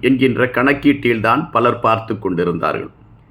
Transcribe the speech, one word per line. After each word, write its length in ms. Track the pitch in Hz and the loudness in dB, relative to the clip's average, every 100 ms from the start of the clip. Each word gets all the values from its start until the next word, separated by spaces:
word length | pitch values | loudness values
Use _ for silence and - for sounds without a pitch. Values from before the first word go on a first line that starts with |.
என்கின்ற 460 | 131 131 131 117 127 | 0 2 2 2 0
கணக்கீட்டில்தான் 960 | 120 135 143 147 143 120 113 110 127 165 | 2 0 2 2 2 0 0 2 0 0
பலர் 280 | 113 120 113 | 0 0 2
பார்த்து 340 | 113 113 113 110 | 0 0 -2 -6
கொண்டிருந்தார்கள். 720 | 95 85 87 82 78 - - - - - _ | -4 -2 -2 -2 -4 -4 -8 -16 -20 -20 _